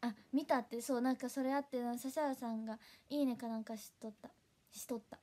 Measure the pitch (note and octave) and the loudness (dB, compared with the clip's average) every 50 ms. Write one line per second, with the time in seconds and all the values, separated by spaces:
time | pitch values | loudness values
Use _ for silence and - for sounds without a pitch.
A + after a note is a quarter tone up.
0 | - A#3+ G#3 - - - - C4+ D4+ - D#4 C4 A3+ - - A#3 A#3 - C#4 A#3+ | -2 -2 -4 -4 -10 0 0 0 4 6 4 4 4 0 -6 -6 0 0 2 4
1 | A#3+ C4 C4 C4 - B3 - C#4 C4 C4 C4+ C#4+ C#4+ C#4+ - B3 A#3+ A#3+ A#3+ B3 | 4 4 2 2 0 -4 -2 0 0 2 2 2 0 0 -2 -2 -2 -2 -2 -2
2 | - C4 C4 D#4+ D4+ C#4+ C4+ C4 C4 A#3 A3+ A3 A3 A3 A3 A3+ - - - - | -4 -2 0 2 2 2 0 0 -2 -4 -4 -4 -4 -4 -8 -8 -10 -18 -20 -20
3 | _ _ C4+ D4 D4 C4 A#3+ - B3 A#3 A3+ A3 A3 - A3+ G#3+ - - _ _ | _ _ 2 2 4 4 2 0 -2 -4 -4 -4 -4 -6 -8 -10 -10 -14 _ _
4 | - A3 G#3+ _ - - - _ _ _ _ _ _ _ - G3+ - - B3+ A3+ | -12 -12 -12 _ -16 -18 -18 _ _ _ _ _ _ _ -14 -14 -6 -4 -6 -6
5 | - _ - - | -6 _ -18 -18